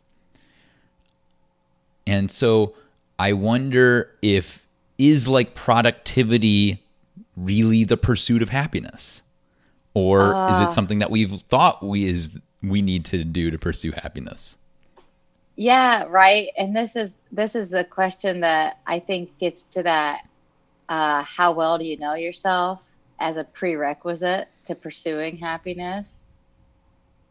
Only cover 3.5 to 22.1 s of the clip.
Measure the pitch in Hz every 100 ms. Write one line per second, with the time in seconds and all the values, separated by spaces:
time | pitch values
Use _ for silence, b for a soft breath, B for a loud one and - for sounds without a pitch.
3.5 | 123 135 127 127 120 - - 104 98 -
4.5 | - _ _ _ - 139 151 127 131 123
5.5 | - - 117 123 - - - 113 117 107
6.5 | 104 101 95 _ _ _ - - - 92
7.5 | 104 110 113 104 113 - 117 - 117 110
8.5 | 131 156 95 - - - - _ _ _
9.5 | _ _ _ _ 202 190 196 196 190 185
10.5 | 185 180 - 98 104 104 110 101 98 -
11.5 | 127 170 - 101 101 95 87 80 - _
12.5 | _ 98 98 98 90 80 92 82 82 82
13.5 | 78 87 - 82 - - - 65 - -
14.5 | - _ _ _ _ _ _ _ _ _
15.5 | - 220 254 254 220 165 185 190 208 196
16.5 | - 190 220 233 240 202 _ _ 196 214
17.5 | 233 185 180 175 - 185 - 196 180 170
18.5 | 156 156 - - 175 175 185 175 - 175
19.5 | 170 - 185 175 160 147 151 - _ _
20.5 | _ _ _ - 160 151 147 143 - 175
21.5 | 165 160 165 165 147 147